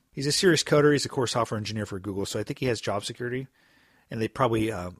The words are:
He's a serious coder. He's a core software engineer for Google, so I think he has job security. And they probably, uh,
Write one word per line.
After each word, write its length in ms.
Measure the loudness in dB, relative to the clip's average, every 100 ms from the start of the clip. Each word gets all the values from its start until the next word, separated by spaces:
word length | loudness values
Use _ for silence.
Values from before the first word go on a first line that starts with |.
| _
He's 160 | -6 -2
a 40 |
serious 280 | 2 4 4
coder. 300 | 4 6 6
He's 140 | 4 0
a 40 |
core 160 | -2 -2
software 320 | 0 -2 -2
engineer 280 | -4 -6 -6
for 140 | -8
Google, 260 | -6 -4 -4
so 120 | -4
I 60 |
think 160 | -6 -4
he 60 | -2
has 160 | -2
job 240 | -2 -4 -6
security. 420 | -8 -6 -6 -8 _ _ _ _ _ -10
And 100 | -4
they 60 | -2
probably, 440 | 2 2 2 0
uh, 200 | -2 -8 -10